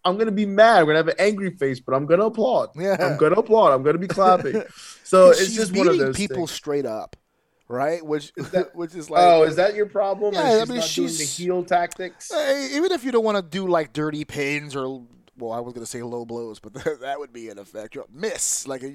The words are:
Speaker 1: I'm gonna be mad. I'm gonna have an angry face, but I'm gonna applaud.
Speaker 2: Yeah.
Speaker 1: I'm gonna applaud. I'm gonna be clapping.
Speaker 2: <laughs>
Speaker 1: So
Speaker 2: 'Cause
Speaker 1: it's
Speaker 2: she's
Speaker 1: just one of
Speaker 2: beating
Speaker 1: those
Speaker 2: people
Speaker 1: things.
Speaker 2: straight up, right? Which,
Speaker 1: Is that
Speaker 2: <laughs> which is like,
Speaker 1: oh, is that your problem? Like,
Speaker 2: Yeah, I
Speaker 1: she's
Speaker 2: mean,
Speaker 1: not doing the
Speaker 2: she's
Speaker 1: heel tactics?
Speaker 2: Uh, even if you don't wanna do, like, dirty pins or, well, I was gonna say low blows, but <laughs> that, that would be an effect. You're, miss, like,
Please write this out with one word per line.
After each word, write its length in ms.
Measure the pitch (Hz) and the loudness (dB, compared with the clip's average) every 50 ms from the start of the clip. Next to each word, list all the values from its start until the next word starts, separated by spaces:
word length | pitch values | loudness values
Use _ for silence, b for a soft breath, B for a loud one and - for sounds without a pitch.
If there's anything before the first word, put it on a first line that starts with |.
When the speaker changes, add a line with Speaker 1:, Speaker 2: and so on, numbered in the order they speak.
| - | -4
Speaker 1:
I'm 140 | 180 185 | -4 -2
gonna 140 | 208 226 220 | -2 -2 -2
be 160 | 196 202 208 | -2 -2 -2
mad. 320 | 196 196 202 220 226 233 185 | 0 4 6 6 6 8 6
I'm 60 | 160 | 6
gonna 100 | 151 151 | 4 4
have 120 | 160 160 160 | 2 2 0
an 80 | 139 - | 0 0
angry 320 | 185 208 214 196 196 180 | 0 0 0 -2 -4 -6
face, 280 | - - 139 135 131 131 | -6 -4 -4 -4 -4 -4
but 140 | - - 131 | -4 -2 -2
I'm 120 | 139 147 | -2 0
gonna 180 | 147 165 180 214 | 2 2 2 2
applaud. 460 | 220 220 220 - 262 226 156 117 - - | 0 -2 -2 -2 0 0 0 -2 -4 -6
Speaker 2:
Yeah. 220 | 147 180 196 190 - | -6 -4 -2 -2 0
Speaker 1:
I'm 200 | - 175 147 143 | 0 -2 0 2
gonna 160 | 156 156 180 | 2 2 2
applaud. 360 | 214 214 - 214 226 196 156 135 | 2 2 2 4 4 6 6 4
I'm 80 | 131 131 | 4 2
gonna 160 | 151 156 170 | 0 0 0
be 100 | 190 175 | -2 -4
clapping. 540 | 170 196 196 185 185 175 - 139 - 220 - - | 0 2 4 4 4 4 2 -2 -4 -4 -6 -8
Speaker 2:
<laughs> 40 | B B B B B B B | B B B B B B B
Speaker 1:
So 220 | - - 185 185 180 | 2 6 8 10 10
Speaker 2:
'Cause 120 | 165 - | 10 8
Speaker 1:
it's 80 | 190 196 | 6 0
Speaker 2:
she's 60 | 226 | 0
Speaker 1:
just 160 | 220 220 180 180 | -2 -2 -2 2
one 100 | 196 185 | 2 4
of 60 | 175 - | 4 4
Speaker 2:
beating 140 | - 135 | 4 2
Speaker 1:
those 100 | 131 131 | 0 -2
Speaker 2:
people 180 | 180 202 - 135 185 165 | -2 -4 -4 -4 -6 -6
Speaker 1:
things. 40 | 151 | -6
Speaker 2:
straight 340 | - - - 151 143 143 135 | -8 -10 -6 -4 -4 -4 -4
up, 280 | 117 110 107 90 - - - _ _ _ _ _ _ _ _ _ - | -4 -6 -8 -10 -12 -16 -20 _ _ _ _ _ _ _ _ _ -10
right? 360 | 120 127 139 151 170 170 160 | -6 -4 -2 -2 -4 -4 -6
Which, 280 | 151 151 147 143 - - | -6 -6 -6 -6 -8 -14
Speaker 1:
Is 140 | - 131 - | -14 -8 -4
that 240 | 185 185 180 - - | -2 -2 -2 -4 -6
Speaker 2:
<laughs> 0 | |
which 200 | 170 170 160 175 | -10 -12 -10 -10
is 120 | 180 151 - | -14 -10 -2
like, 140 | 151 175 180 | 2 4 6
Speaker 1:
oh, 220 | 175 170 160 156 | 8 8 8 6
is 100 | 156 147 | 4 4
that 220 | 170 185 208 208 | 2 0 0 0
your 100 | 214 208 | -2 -4
problem? 480 | 202 - 202 202 196 190 196 208 208 196 | -2 -2 -2 -2 -2 -2 -2 -2 -2 0
Like, 80 | 180 - | 0 2
Speaker 2:
Yeah, 60 | 262 226 | 2 2
I 40 | 220 | 2
Speaker 1:
she's 80 | 233 240 | 2 0
Speaker 2:
mean, 100 | - - | -4 -4
Speaker 1:
not 100 | - - | -4 -4
doing 180 | - - - | -2 -4 -4
the 60 | 165 160 | -4 -4
Speaker 2:
she's 240 | 156 151 139 - | -6 -6 -6 -8
Speaker 1:
heel 260 | - 175 180 180 180 170 | -6 -4 -4 -2 -4 -2
tactics? 680 | - 180 175 175 170 - - 185 175 - - - - 403 | 0 0 0 0 -2 -6 -10 -12 -12 -14 -16 -14 -8 -6
Speaker 2:
Uh, 360 | 311 294 277 269 285 269 262 277 | -4 -2 -2 -2 -2 -4 -4 -4
even 180 | 294 339 381 | -2 -2 -2
if 140 | 370 285 240 | -2 -4 -4
you 80 | 262 240 | -2 0
don't 120 | 226 220 | 0 0
wanna 180 | 220 208 202 185 | 0 0 -2 -4
do, 260 | 156 156 196 190 180 | -6 -6 -6 -2 0
like, 240 | 175 165 156 - - | 0 0 0 -2 -4
dirty 320 | 151 151 156 151 147 151 | -6 -4 -4 -4 -6 -10
pins 500 | - - 151 143 139 147 147 151 147 135 | -8 -6 -6 -4 -4 -4 -6 -6 -8 -8
or, 280 | 139 131 131 135 127 120 120 _ _ _ _ _ - | -8 -6 -8 -8 -10 -14 -20 _ _ _ _ _ -12
well, 140 | 120 113 117 | -10 -8 -8
I 80 | 120 | -8
was 140 | 120 123 120 | -10 -10 -12
gonna 120 | 123 113 | -14 -14
say 160 | - - 120 120 | -12 -12 -12 -12
low 220 | 120 120 120 117 | -10 -10 -10 -10
blows, 340 | 117 117 117 117 113 107 - | -10 -10 -10 -10 -12 -14 -16
but 160 | - 107 104 | -20 -20 -16
<laughs> 80 | 135 - | -10 -6
that, 200 | 165 151 120 123 | -6 -6 -6 -8
that 180 | 139 139 147 | -10 -10 -10
would 120 | 143 131 117 | -10 -14 -16
be 180 | 120 113 113 | -16 -16 -16
an 80 | 101 101 | -16 -18
effect. 340 | 98 90 - 107 107 110 - | -18 -18 -16 -16 -16 -14 -14
You're, 120 | 139 - - 107 | -16 -18 -18 -14
miss, 540 | 143 202 220 165 117 - - - - - | -10 -10 -8 -6 -6 -6 -4 -6 -6 -6
like, 160 | 139 135 127 127 139 139 | -8 -10 -10 -10 -12 -12